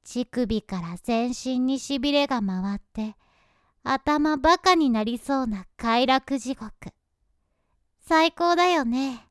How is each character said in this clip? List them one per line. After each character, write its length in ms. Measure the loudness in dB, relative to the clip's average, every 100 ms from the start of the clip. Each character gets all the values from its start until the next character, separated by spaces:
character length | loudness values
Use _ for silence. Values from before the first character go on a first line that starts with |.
乳 220 | -10 -8 -6
首 360 | -4 -2 -2
か 180 | -4 -10
ら 160 | -8 -10
全 260 | -2 -2 -2
身 320 | -4 -4 -2
に 180 | 0 -2
し 200 | -4 -2
び 120 | 0
れ 140 | 2 2
が 160 | 0
回 340 | -2 -2 -4 -6
っ 40 |
て、 360 | _ -8 -8 -10 _ _ _ _ _ _
頭 520 | -4 -2 0 2 2 2
バ 220 | 4 4
カ 160 | 4
に 160 | 4 4
な 140 | 2
り 140 | -2 -6
そ 240 | -2 -2
う 40 | -2
な 200 | -6 -10 _
快 300 | 0 2 4
楽 320 | 2 0 -6
地 160 | -4
獄。 180 | -10 -10 -14 -18 _ _ _ _ _ _ _ _ _ _ _
最 320 | 0 2 2
高 240 | 2 0 2
だ 100 | 2
よ 180 | 2
ね。 440 | 0 -2 -2 -6 _